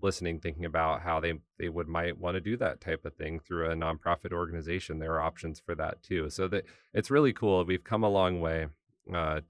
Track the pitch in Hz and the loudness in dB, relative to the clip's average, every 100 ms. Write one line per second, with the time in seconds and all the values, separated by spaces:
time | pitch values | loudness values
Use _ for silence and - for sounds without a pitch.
0 | 98 - 87 82 87 78 85 80 80 78 | -2 0 -2 -2 -4 -4 -2 2 2 0
1 | 82 80 85 80 _ - 87 82 80 82 | 0 0 0 -4 _ -8 -6 -4 -2 -2
2 | 87 82 87 95 90 120 85 - 92 80 | -2 -2 -4 -2 -2 0 -2 -2 -6 -6
3 | 76 - 78 80 - 87 82 82 80 80 | -6 -8 -8 -8 -4 -2 0 0 -2 -2
4 | 82 85 90 87 85 85 78 90 - 80 | -2 -2 -2 -4 -4 -4 -4 -4 -4 -6
5 | 80 80 80 - 82 76 - 80 78 - | -2 0 -2 -4 -10 -8 -8 -4 -4 -6
6 | - 92 78 - 92 98 - - _ 104 | -4 -2 -2 -2 -2 -2 -4 -18 _ -2
7 | - 143 139 113 107 92 87 92 - 110 | 4 6 6 4 4 4 4 0 0 2
8 | 107 98 92 87 82 80 78 - _ _ | 4 6 4 2 0 0 -2 -8 _ _
9 | - 87 78 78 | -6 -2 0 -2